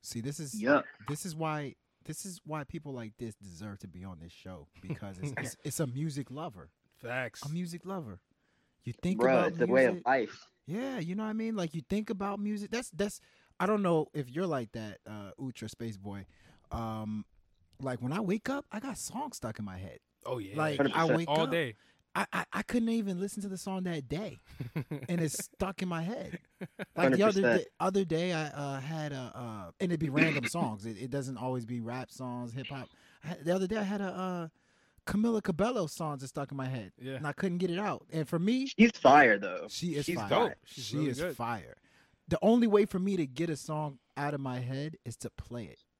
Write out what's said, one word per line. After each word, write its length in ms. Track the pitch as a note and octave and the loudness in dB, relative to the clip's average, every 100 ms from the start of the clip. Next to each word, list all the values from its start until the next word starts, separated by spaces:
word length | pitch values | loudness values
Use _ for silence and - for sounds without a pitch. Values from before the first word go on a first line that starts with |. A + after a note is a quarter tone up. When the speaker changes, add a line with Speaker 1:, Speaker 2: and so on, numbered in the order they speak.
Speaker 1:
See, 180 | - A#2 | -8 -6
this 200 | A#2 D3 | -6 -6
is, 200 | D3 A2+ | -8 -2
Speaker 2:
Yup. 240 | A2+ C#3+ - - G#2+ | 4 4 4 -12 -6
Speaker 1:
this 160 | D3 | -6
is 120 | F#3+ D#3 | -6 -4
why, 400 | D#3+ D3+ C#3+ - _ _ | -2 -2 -6 -10 _ _
this 220 | - F#3+ G3 | -12 -10 -10
is 140 | F3 | -14
why 200 | D#3 D#3 | -8 -8
people 280 | C#3+ E3 D3+ | -6 -10 -8
like 200 | B2+ A2+ G#2 | -8 -10 -8
this 180 | A#2 - | -10 -10
deserve 420 | G2+ E2+ G#2 G2 | -16 -12 -12 -12
to 60 | F#2+ | -14
be 140 | F2 | -12
on 160 | F#2+ F2 | -12 -12
this 120 | E2 | -16
show, 340 | - F#2 F2+ C#2+ - | -16 -14 -14 -16 -18
because 360 | - C#3 - F2+ | -10 -8 -8 -8
it's, 120 | D3 | -6
Speaker 3:
<laughs> 40 | B2+ | -6
Speaker 1:
it's, 180 | B2 - | -8 -8
it's 180 | D3+ - | -8 -4
a 60 | D3 | -2
music 420 | B2 D#3+ C#3 C3 | -2 -4 -4 -8
lover. 400 | C3 E3 G2 D2 _ _ _ | -8 -10 -10 -18 _ _ _
Speaker 3:
Facts. 480 | A#2+ B2 B2 - | -6 -4 -4 -6
Speaker 1:
A 40 | D3 | -6
music 320 | E3 F3 E3+ | -4 -4 -8
lover. 340 | F3+ G3 B2+ F2+ _ _ _ _ _ _ | -8 -8 -8 -12 _ _ _ _ _ _
You 100 | - - | -10 -4
think 200 | F3+ G#3 | -2 4
Speaker 2:
Bro, 120 | B2+ | 6
Speaker 1:
about 200 | C3+ F3+ | 8 6
Speaker 2:
it's 80 | E3+ | 4
a 60 | A#2 | 6
way 180 | C3 | 8
of 80 | B2+ | 8
Speaker 1:
music. 120 | F3 B2 | 6 4
Speaker 2:
life. 380 | C3+ G#2+ - - _ - | 4 2 -6 -20 _ -6
Speaker 1:
Yeah, 320 | F#3+ C4+ C4 | -4 -2 -2
you 160 | E3 | -2
know 80 | G3 | -2
what 60 | G#3+ | -4
I 40 | |
mean? 200 | A3 A3+ | -2 -2
Like, 180 | G#3+ E3+ | -2 -2
you 80 | E3 - | -4 -2
think 220 | G3+ G#3+ | -2 0
about 300 | G#3 G3+ G3+ | -4 -2 -2
music. 320 | G#3 G#3 G3+ | -2 -2 -2
That's, 180 | A3+ B3+ | -4 -4
that's, 300 | D#3 G3+ - _ _ _ _ | -2 -2 -2 _ _ _ _
I 60 | F#3 | 2
don't 160 | G#3+ | 4
know 260 | F#3+ D#3+ D3+ | 6 4 2
if 140 | D3+ B2 | -4 -4
you're 160 | C#3 F#3+ | -2 0
like 260 | C#3+ A2+ | 0 -2
that, 260 | A#2 A2 G2 - | -6 -8 -10 -12
uh, 240 | G#2+ G2+ - | -10 -10 -8
Ultra 300 | C3 A#2 A2 | -10 -8 -12
Space 280 | - A#2 G2+ | -8 -8 -8
Boy. 300 | G2 G2 G2 _ - - _ | -8 -10 -12 _ -20 -20 _
Um, 520 | A#2 A2+ A2 G#2+ G#2+ - _ _ _ _ _ | -6 -4 -4 -4 -6 -8 _ _ _ _ _
like, 180 | C3+ B2 | -6 -4
when 100 | B2 | -2
I 80 | E3+ | -2
wake 280 | G#3 G#3+ - | 0 -2 -2
up, 180 | C#4 - | -4 -6
I 80 | G#3 | -8
got 160 | C4+ G#3 | -8 -8
songs 380 | - A#3 D4 - | -8 -6 -8 -6
stuck 220 | A#2 A2+ | -8 -6
in 60 | |
my 140 | G#2 F#2 | -8 -8
head. 200 | F#2 A#1 _ _ - | -10 -12 _ _ -6
Speaker 3:
Oh, 120 | B2 | -6
yeah. 180 | G2 A2 | -4 -2
Speaker 1:
Like, 200 | D#3 C#3+ | -2 0
Speaker 2:
Hundred 160 | C#3 | -2
Speaker 1:
I 60 | D#3+ | 0
Speaker 2:
percent. 140 | E3 B2+ | 2 2
Speaker 1:
wake 120 | - | 2
Speaker 3:
All 120 | D3+ | 2
Speaker 1:
up, 80 | D#3+ | 2
Speaker 3:
day. 260 | E3 C#3 G#2 _ _ _ | 0 -2 -6 _ _ _
Speaker 1:
I, 120 | - G3 | -6 -4
I, 120 | F#3 E3+ | -4 -4
I 100 | F#3+ | -6
couldn't 260 | - B3 A3+ | -2 0 2
even 300 | A3+ G3+ F3+ | 0 0 -2
listen 200 | G3 G#3 | -4 -6
to 60 | G3 | -8
the 80 | F#3 | -8
song 280 | - F#3+ | -6 -4
that 240 | F#3 E3 C3 | -2 -4 -4
day, 300 | D3 G#3 - _ - A#2 | -4 -6 -10 _ -12 -8
Speaker 3:
<laughs> 340 | - C3 D3 B2+ | -6 -6 -8 -2
Speaker 1:
and 120 | F3 | 0
it's 240 | D#3+ - | 0 -2
stuck 360 | - _ F#3+ F#3+ | -8 _ -4 -2
in 80 | F#3 | -4
my 140 | E3 | -2
head. 360 | E3 A#3+ C#4+ F3 _ _ F3+ - E3 - | -2 -4 -8 -10 _ _ -14 -10 -8 2
Like, 160 | E3+ | 4
the 80 | C3 | 6
other 180 | G#3+ G3 | 6 6
Speaker 2:
Hundred 20 | |
percent. 160 | G3 G#3+ | 6 4
Speaker 1:
day, 40 | - _ | 2 _
other 260 | F3+ G3 | 2 2
day, 280 | F3+ D#3+ F3+ | 2 2 2
I, 140 | E3 D3+ | 0 -2
uh, 320 | C#3+ C#3+ C#3 | -4 -4 -4
had 320 | C3+ D#3+ D3+ | -4 -4 -4
a, 200 | C#3 B2 | -4 -8
uh, 360 | - A#2+ A2 F2 - | -8 -8 -8 -10 -4
and 100 | F#3 | 0
it'd 80 | E3 | 2
be 100 | D#3 | 2
random 340 | C3+ D#3+ C#3+ | 4 4 4
Speaker 3:
<coughs> 40 | A#2 | -2
Speaker 1:
songs. 360 | E3+ C#3+ G#2+ A2 | 0 -2 -2 -8
It, 120 | G2+ | -6
it 100 | B2+ | -4
doesn't 260 | C#3 C3 B2 | -4 -4 -4
always 260 | B2+ B2+ | -2 -2
be 160 | A2+ B2 | -4 -6
rap 300 | A2+ B2+ B2+ | -4 -6 -8
songs, 420 | - B2+ B2 A#2+ | -10 -8 -6 -8
hip 140 | A#2+ C3 | -8 -8
hop. 220 | C#3 - _ - - | -10 -12 _ -20 -16
I 40 | D3 | -10
had, 160 | F3 | -6
the 100 | D3 | 0
other 120 | F#3 F#3 | 2 2
day, 100 | A3 | 0
I 60 | |
had 160 | G3 G3+ | 0 0
a, 40 | G3 | -2
uh, 420 | F3+ F#3 F3+ E3 _ _ _ _ _ - | -2 -4 -4 -6 _ _ _ _ _ -2
Camila 360 | G3+ A3+ A3 | 2 4 2
Cabello 440 | G3 D#3 G#3+ B3+ D#3+ | 0 2 2 2 -2
song 320 | - D#3+ C#3+ | -2 -4 -4
just 160 | C3 | -6
stuck 160 | - C3+ | -6 -4
in 60 | C3+ | -4
my 100 | C3 | -4
head, 240 | C3 F#2 _ | -4 -8 _
Speaker 3:
Yeah. 140 | B2+ | -8
Speaker 1:
and 120 | C3+ D3+ | -4 -4
I 60 | |
couldn't 260 | - G3 F3 | 0 0 2
get 120 | F3+ | 0
it 80 | E3+ | 0
out. 260 | G#3 C3+ - | -2 -4 -4
And 160 | D#3+ D#3 | -4 0
for 100 | E3+ | 2
me, 280 | F#3 B3+ C4+ | 4 2 0
Speaker 2:
She's 240 | - A3+ | 6 6
fire, 480 | - - D3 B2+ G2+ | 10 10 12 12 8
though. 280 | G2 F2+ F#2+ | 2 -4 -6
Speaker 1:
she 240 | - F3 | -6 -2
is 100 | D3 | -2
Speaker 2:
She's 120 | C#3+ A#2+ | 0 -2
Speaker 1:
fire. 120 | G2+ | 2
Speaker 3:
dope. 240 | E3 A3 - | 4 4 0
She's 200 | - - | -14 -12
Speaker 1:
She 120 | A2 C#3+ | -6 -2
Speaker 3:
really 120 | D3+ | 0
Speaker 1:
is 100 | B2 | 0
Speaker 3:
good. 160 | F3 C3+ | -4 -2
Speaker 1:
fire. 400 | A#2 A2+ B1 - _ _ _ _ - | -4 -4 -8 -20 _ _ _ _ -2
The 100 | - | 4
only 240 | G3+ A#3+ A#3 | 8 8 8
way 180 | G#3 G#3 | 8 6
for 120 | G3 | 2
me 180 | F#3+ F#3+ | 2 2
to 100 | D3 | 0
get 220 | B2+ E3 | 0 -2
a 60 | D3 | -2
song 420 | - D3+ D3+ C#3 _ - | -4 -4 -4 -8 _ -4
out 180 | C#3+ | -2
of 60 | D3 | -2
my 180 | C3+ B2 | -2 -2
head 380 | B2 C3 D3 D#3+ | -2 -4 -4 -8
is 120 | - A2+ | -12 -8
to 120 | A#2+ | -10
play 340 | - - A#2+ | -10 -10 -8
it. 140 | F#2+ B1 _ | -10 -14 _